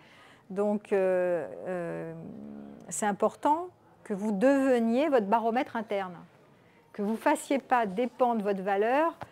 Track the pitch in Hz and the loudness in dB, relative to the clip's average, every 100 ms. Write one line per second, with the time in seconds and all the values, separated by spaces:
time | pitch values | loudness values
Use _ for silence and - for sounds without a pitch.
0 | - - - - - 190 208 208 - 202 | -12 -20 -20 -20 -10 -2 0 -2 0 2
1 | 190 185 180 175 104 87 98 180 170 165 | 2 2 0 -2 -4 -10 -8 -6 -6 -8
2 | 165 165 - - 143 143 - - - - | -10 -12 -14 -14 -16 -16 -16 -18 -12 -4
3 | 214 190 220 - 294 311 370 - _ - | -2 0 0 0 0 0 -2 -14 _ -16
4 | - 190 214 196 254 277 269 247 226 240 | -8 -4 -2 2 4 4 4 2 2 2
5 | 311 262 196 226 226 233 294 233 214 202 | 2 2 4 2 2 -2 -2 -4 -4 -6
6 | 190 165 175 - - _ - _ _ - | -6 -12 -20 -20 -20 _ -20 _ _ -4
7 | 202 220 214 - - 277 - 247 214 185 | -4 0 2 0 0 -2 2 0 2 -2
8 | 247 - 247 226 202 196 185 196 220 269 | -2 0 0 2 0 -2 0 2 2 2
9 | 330 311 - | 2 -2 -14